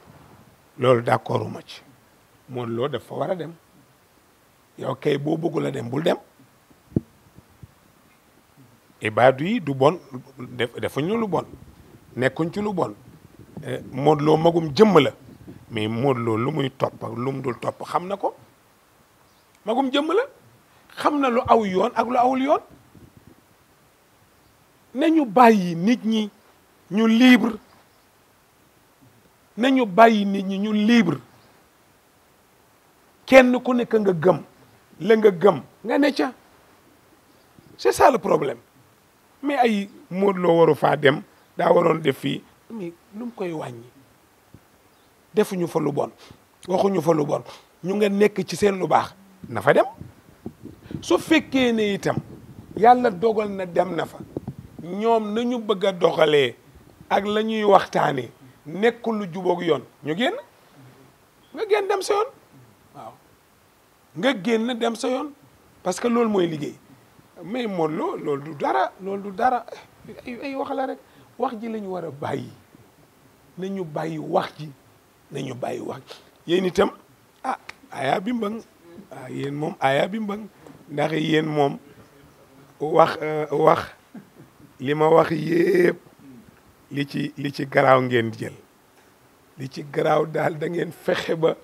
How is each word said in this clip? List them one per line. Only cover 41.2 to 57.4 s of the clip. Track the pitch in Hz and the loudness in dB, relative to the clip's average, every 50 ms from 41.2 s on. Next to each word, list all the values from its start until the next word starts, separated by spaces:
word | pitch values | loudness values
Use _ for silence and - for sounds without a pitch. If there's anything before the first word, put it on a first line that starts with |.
| - - _ _ _ _ _ | -4 -12 _ _ _ _ _
daa | - 175 175 | -2 2 4
waroon | 180 175 175 165 156 160 | 4 4 4 4 0 2
def | 156 - 135 - | 0 -2 -2 -2
fii. | - 180 - - - - _ _ _ _ | -4 -6 -6 -6 -10 -16 _ _ _ _
Mais | 226 226 185 170 170 _ _ _ 196 | -14 -12 -12 -12 -14 _ _ _ -16
lu | 208 247 | -12 -12
mu | 240 226 | -12 -10
koy | - 202 175 | -8 -8 -8
wàññi? | 165 151 120 123 123 117 117 127 _ - - _ _ _ _ _ _ _ _ _ - - _ _ _ _ _ _ _ _ _ _ _ _ _ _ - | -8 -8 -10 -10 -14 -16 -20 -20 _ -20 -20 _ _ _ _ _ _ _ _ _ -20 -20 _ _ _ _ _ _ _ _ _ _ _ _ _ _ -2
Defuñu | 190 208 - 196 185 170 | -2 0 0 -2 -4 -6
fa | 160 - 165 | -2 -2 -2
lu | - - | -2 0
bon. | 143 139 - - - _ - - - _ _ _ _ _ - - | -2 -2 -4 -6 -8 _ -20 -20 -20 _ _ _ _ _ -6 -4
Waxuñu | 185 - - 202 196 175 | 0 2 2 2 0 2
fa | 143 165 165 | 2 2 2
lu | 156 147 | 2 2
bon. | 147 - - - - - - - _ _ _ | -2 -4 -6 -6 -10 -20 -20 -20 _ _ _
Ñu | - 170 202 | -8 -6 -2
nga | 208 214 202 | 0 0 0
nekk | 202 202 208 202 202 - 180 | 2 2 2 2 2 -2 -8
ci | - - | -8 -4
seen | 156 208 202 196 190 | 0 0 0 0 -2
lu | 175 | -2
baax. | 156 160 117 110 - - - - - - _ - - | 0 0 0 0 -2 -10 -20 -20 -20 -20 _ -16 -10
Na | 117 107 | -8 0
fa | - - | 4 6
dem. | 156 277 359 381 - - - - - - _ - - _ _ - - _ - - - - - - - - | 6 6 4 2 -2 -12 -18 -20 -20 -20 _ -20 -20 _ _ -18 -18 _ -20 -20 -20 -20 -18 -14 -14 -12
Su | - - 339 - | -2 0 0 0
fekkee | - - 330 302 - - - 269 254 240 | 2 2 2 2 2 0 -2 0 0 2
ne | 233 220 214 208 196 | 0 0 -2 -2 -4
itam | 185 - 151 139 - - - - - - - - - - - - | -2 -2 -2 -2 -2 -6 -8 -18 -20 -20 -20 -20 -20 -20 -12 -4
Yàlla | - 196 233 247 247 247 233 | 4 6 6 6 6 4 0
dogal | 196 170 190 226 220 208 214 208 | -2 0 -2 0 0 0 -4 -4
na | 196 190 185 | -6 -8 -8
dem | 180 170 175 175 185 170 | -4 0 -2 0 0 -2
na | 160 147 | -6 -6
fa, | - - - - - - - - - - - - - - - | -8 -10 -16 -18 -12 -12 -12 -12 -10 -14 -14 -18 -20 -20 -18
ñoom | - 165 180 202 214 226 233 220 220 208 208 | -14 -10 -8 -4 0 2 2 2 0 -2 -4
nañu | 226 240 240 254 240 | -4 -2 -2 -4 -4
bëgg | 220 208 226 185 190 | -2 -2 -2 0 0
a | 196 | -2
doxalee | 190 175 202 180 - 160 160 156 151 147 135 120 - - _ - - - - - - _ - - | -2 2 0 0 4 4 4 4 6 4 4 2 -2 -8 _ -20 -20 -20 -20 -20 -20 _ -6 -2
ak | 185 202 196 | -2 0 0
la | 208 208 214 | 0 -2 -2